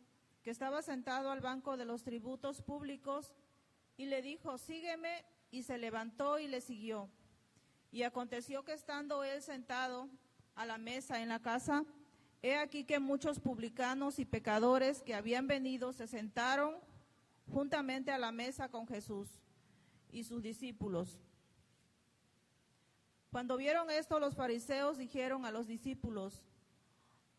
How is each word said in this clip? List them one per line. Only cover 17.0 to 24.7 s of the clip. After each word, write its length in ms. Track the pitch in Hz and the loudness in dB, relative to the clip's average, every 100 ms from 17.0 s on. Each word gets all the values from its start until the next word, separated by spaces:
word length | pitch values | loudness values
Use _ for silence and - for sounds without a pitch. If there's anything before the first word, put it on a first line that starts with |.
| - _ _ _ - | -20 _ _ _ -2
juntamente 600 | 269 285 302 262 262 269 | 0 4 2 2 0 0
a 80 | 269 | 0
la 120 | 233 | 0
mesa 380 | 233 247 269 262 | -2 -4 -4 -6
con 160 | 247 226 | -6 -6
Jesús 560 | 208 202 202 202 - - - _ - - - - | -6 -4 -6 -8 -14 -20 -20 _ -20 -20 -20 -12
y 120 | 233 | -10
sus 200 | 226 233 | -6 -6
discípulos. 760 | 220 220 254 214 208 170 185 - - - _ _ _ _ _ _ _ _ _ _ _ _ _ _ _ _ _ _ _ | -4 -6 -8 -4 0 0 -2 -8 -20 -20 _ _ _ _ _ _ _ _ _ _ _ _ _ _ _ _ _ _ _
Cuando 260 | 247 247 254 | -4 0 2
vieron 320 | 277 330 330 | 4 4 4
esto, 300 | 302 311 311 | 0 4 4
los 160 | 285 269 | 4 2
fariseos 640 | 254 233 233 | 0 0 0